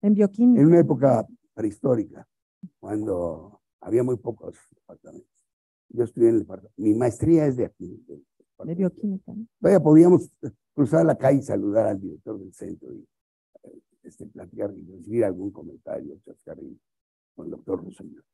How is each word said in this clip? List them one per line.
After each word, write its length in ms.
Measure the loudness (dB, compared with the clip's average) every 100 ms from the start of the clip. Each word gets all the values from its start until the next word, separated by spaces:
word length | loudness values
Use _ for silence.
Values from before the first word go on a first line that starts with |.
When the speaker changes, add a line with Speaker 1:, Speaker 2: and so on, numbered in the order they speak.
Speaker 1:
En 140 | 2
bioquímica. 460 | 2 2 2 4 6
Speaker 2:
En 60 | 6
una 100 | 6
época 460 | 4 2 2 2 -2 -14 _
prehistórica, 720 | -8 -8 -4 -2 -2 -2 -12 -20 _ _ _ -20 _
cuando 800 | -10 -8 -6 -4 -6 -8 -16 _ _ _
había 220 | -4 -2
muy 140 | 0 -4
pocos 400 | -8 -12 -16 -20 _
departamentos. 540 | _ _ -20 -20 -20 _ _ _ _ _ _ _
Yo 160 | -6
estudié 240 | -6 2 2
en 60 |
el 60 | 2
departamento. 340 | -2 -16 -20 -4
Mi 140 | -2
maestría 520 | 0 -2 -2 2 2 2
es 100 | -2
de 100 | -6
aquí. 380 | _ -18 -18 _
Del 180 | -20 _ _ _ _
Speaker 1:
De 100 | -12
bioquímica, 580 | -4 -4 -4 -10 -10 -12
¿no? 120 | -16 -16 _
Speaker 2:
Vaya, 220 | 2 4
podíamos 480 | 6 8 8 6 2 _ -16 _ _
cruzar 300 | -2 0 2
la 120 | 2 2
calle 220 | 2 0
y 40 |
saludar 440 | 0 -4 -2 0 -2
al 140 | -4
director 380 | -10 -16 -16 -16
del 140 | -16
centro 380 | _ -16 -16 -18
y, 120 | -20 -20 _ _ _ _ _
eh, 140 | -20 -20 _ _
este, 240 | -20 _ -20
platicar 460 | -20 -20 -10 -10 -10
y 80 |
recibir 400 | -20 -20 -8 -2
algún 260 | -2 -4 -12
comentario, 640 | -14 -20 -20 -14 -12 -12 -20
chascarrillo, 540 | _ -20 -20 -20 -20 -20 _ _ _ _ _
con 120 | -20 -18
el 60 |
doctor 320 | -16 -10 -12
Russell. 240 | -12 -20 -20 -20 _